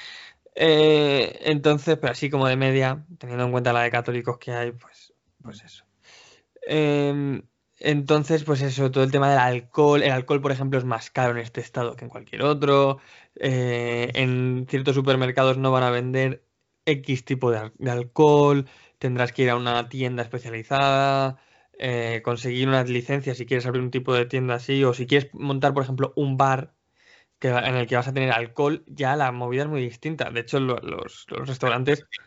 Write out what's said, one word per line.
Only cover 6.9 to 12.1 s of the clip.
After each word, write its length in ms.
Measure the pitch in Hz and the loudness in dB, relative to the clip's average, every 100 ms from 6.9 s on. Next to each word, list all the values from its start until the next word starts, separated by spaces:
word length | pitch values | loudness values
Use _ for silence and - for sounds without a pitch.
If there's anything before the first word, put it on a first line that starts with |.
| 143 143 143 143 127 - _ _ - | 2 0 -2 -4 -6 -10 _ _ -6
entonces, 640 | - 147 139 151 143 160 | -2 0 2 0 2 -2
pues 180 | 147 135 | 0 -2
eso, 260 | 139 127 135 | -2 0 0
todo 140 | 135 | 2
el 80 | 131 | 2
tema 180 | 139 139 | 2 4
del 80 | 139 | 4
alcohol, 640 | 127 123 120 - 147 147 | 2 0 -2 4 6 6
el 100 | 143 | 4
alcohol, 300 | 131 127 143 | 0 0 0
por 100 | 139 | 0
ejemplo, 280 | 131 135 135 | -2 -2 -2
es 60 | 123 | -2
más 260 | 113 - | -4 -6
caro 200 | - 123 | 0 0
en 40 | 120 | 0
este 240 | 117 - | -6 -10
estado 340 | - 131 120 123 | -8 -6 -6 -6
que 100 | |
en 40 | |
cualquier 320 | 120 | -14